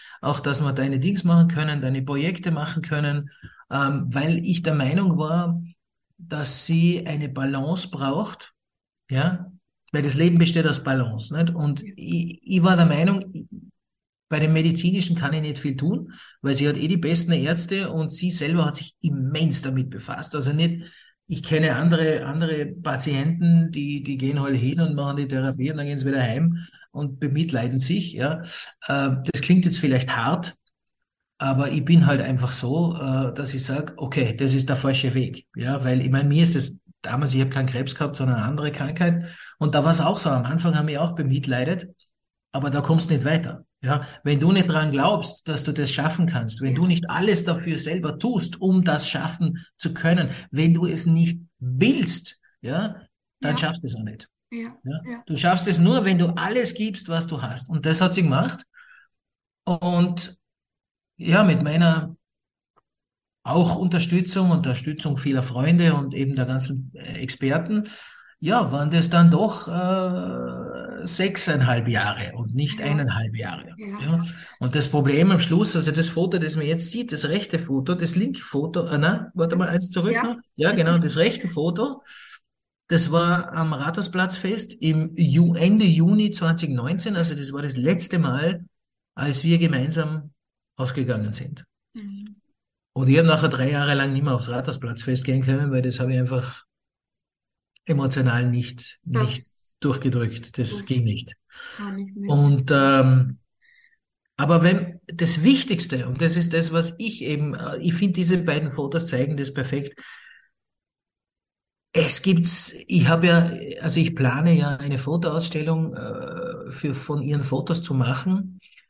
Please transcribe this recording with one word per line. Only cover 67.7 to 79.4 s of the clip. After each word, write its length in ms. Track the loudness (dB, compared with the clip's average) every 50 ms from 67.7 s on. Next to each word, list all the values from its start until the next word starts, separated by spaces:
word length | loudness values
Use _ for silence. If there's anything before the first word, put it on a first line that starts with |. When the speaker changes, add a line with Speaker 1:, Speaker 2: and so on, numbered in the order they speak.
| -2 -2 -2 -4 -10 -20 -20 -20 -20 -20 -20 -20 _ _
Speaker 1:
ja, 320 | -2 0 2 2 0 0
waren 180 | -2 -2 0 2
das 200 | 2 2 4 4
dann 200 | 6 8 8 8
doch, 380 | 8 6 4 0 -2 -4 -8 -6
äh, 1400 | -4 -2 0 0 0 0 0 -2 -4 -4 -6 -6 -6 -6 -8 -8 -8 -10 -10 -12 -12 -12 -12 -14 -12 -10 -8
sechseinhalb 800 | -6 -2 -2 -2 -2 -2 -2 -2 0 2 2 2 2 2 2 0 0
Jahre 440 | 0 0 0 -2 -4 -6 -8 -10 -10
und 200 | -8 -8 -6 -4
nicht 260 | -2 -2 -4 -4 -4
Speaker 2:
Ja. 60 | -4
Speaker 1:
eineinhalb 500 | -2 -2 0 0 -2 -2 -2 -4 -4 -6
Jahre. 380 | -8 -8 -10 -10 -12 -14 -16 -18 -14
Speaker 2:
Ja. 220 | -12 -12 -10 -6
Speaker 1:
Ja? 240 | -2 0 0 0 -2 -4 -8 -14 -18 -20 -10 -6
Und 160 | -4 -2 0
das 140 | 0 0 0
Problem 420 | 2 2 2 4 4 4 4 4
am 80 | 4 4
Schluss, 380 | 2 2 2 2 4 2 2
also 160 | 2 0 0
das 160 | 0 0 0 0
Foto, 300 | 0 -2 -2 0 0 -2
das 180 | -2 -2 -2
man 100 | -2 -2
jetzt 240 | -2 -2 -2 -2 -2
sieht, 220 | -2 -4 -6 -6
das 140 | -6 -6 -4
rechte 320 | -2 -2 -2 -2 -2 -4 -4
Foto, 360 | -2 -2 -4 -2 -2 -2 -2
das 220 | -2 -2 -2 0
linke 260 | 0 0 -2 -4 -6
Foto, 440 | -8 -6 -4 -4 -4 -2 -4 -4 -4
äh, 120 | -2 0 0
nein, 300 | 2 2 0 0 -4 -6 -4
warte 220 | -2